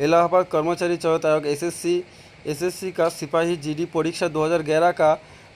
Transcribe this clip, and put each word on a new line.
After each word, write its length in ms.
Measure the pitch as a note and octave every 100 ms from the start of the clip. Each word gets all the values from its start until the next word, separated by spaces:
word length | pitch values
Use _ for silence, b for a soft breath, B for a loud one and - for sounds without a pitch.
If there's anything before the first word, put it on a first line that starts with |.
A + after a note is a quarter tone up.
इलाहाबाद 440 | D3 E3 E3+ F3+ F3+
कर्मचारी 520 | D#3+ D#3 E3+ F3 E3+
चयन 300 | E3+ D#3+ D#3+
आयोग, 200 | D#3 D3
एसएससी, 560 | C#3+ E3+ - E3+ F3 F3+ B B B -
एसएससी 440 | D3 F3+ F3 F#3+
का 180 | F3+ E3
सिपाही 480 | E3 D3 E3 E3+ F3
जीडी 280 | C#3+ D3+ E3+
परीक्षा 420 | E3 D#3+ E3+ F3
दो 180 | D3+ D#3
हज़ार 160 | E3+
ग्यारह 300 | D3+ D#3 F3
का 280 | F3 D#3 D#3+ B B B